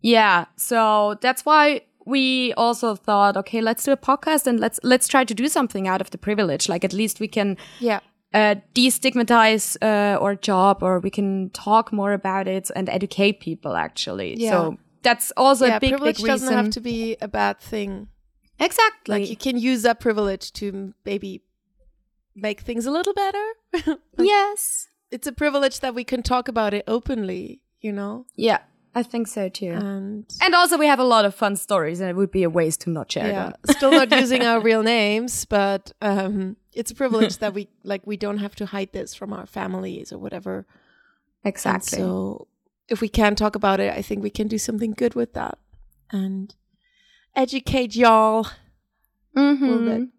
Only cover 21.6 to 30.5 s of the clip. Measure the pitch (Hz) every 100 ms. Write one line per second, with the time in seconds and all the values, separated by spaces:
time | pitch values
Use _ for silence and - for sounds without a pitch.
21.6 | _ _ _ _ _ _ _ - 214 208
22.6 | - 233 233 302 370 403 392 392 427 440
23.6 | _ 349 311 311 _ - 359 415 403 415
24.6 | - - - _ _ 247 302 240 294 277
25.6 | 277 269 262 240 240 254 233 247 247 226
26.6 | 214 202 - 226 - 262 196 180 - 254
27.6 | _ _ 220 202 202 220 247 - 226 208
28.6 | _ _ _ - 240 240 220 - 190 -
29.6 | 185 170 202 196 196 214 214 - 370